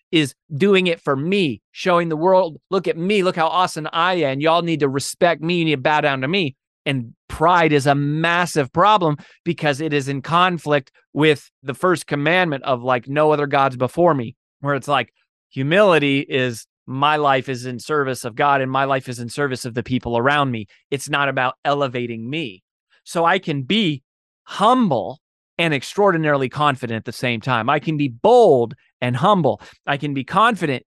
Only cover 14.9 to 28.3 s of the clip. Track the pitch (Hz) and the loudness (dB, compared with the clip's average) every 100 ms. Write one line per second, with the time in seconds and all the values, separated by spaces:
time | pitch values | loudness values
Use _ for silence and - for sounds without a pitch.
14.9 | 139 117 _ _ _ _ 131 139 185 208 | -2 -2 _ _ _ _ -6 0 4 6
15.9 | 160 143 139 - 143 127 113 - _ - | 4 2 0 -2 -2 -2 -4 -14 _ -10
16.9 | 131 143 156 143 135 131 127 127 120 - | -2 0 2 2 0 -2 -8 -8 -10 -6
17.9 | 151 135 123 123 117 143 139 131 135 135 | -4 -2 -4 -8 -2 0 2 0 -2 0
18.9 | 135 131 120 120 147 143 127 127 120 117 | -2 -4 -10 -10 -4 -4 -4 -8 -8 -4
19.9 | 127 120 117 127 170 135 117 104 _ - | -4 -2 -2 2 2 0 -4 -10 _ -8
20.9 | 139 143 143 139 135 127 - - 143 135 | -8 -6 -4 -4 -2 -4 -4 -4 -2 -2
21.9 | 123 120 113 117 156 135 92 _ _ _ | -4 -8 -8 -8 -8 -10 -14 _ _ _
22.9 | _ - 170 170 190 180 143 127 208 185 | _ -10 -2 2 2 0 -4 -2 0 0
23.9 | 135 _ _ _ _ - - 208 262 214 | -2 _ _ _ _ -14 0 2 4 2
24.9 | 123 95 135 _ _ _ - 165 147 - | 0 -4 -10 _ _ _ -4 -2 -2 -4
25.9 | - 202 170 151 143 131 143 147 131 120 | 0 2 2 2 0 0 0 0 0 -4
26.9 | 113 120 - 127 117 131 120 113 151 170 | -6 -8 -6 -4 -4 -2 -2 0 0 0
27.9 | 151 143 117 202 | -2 -2 0 4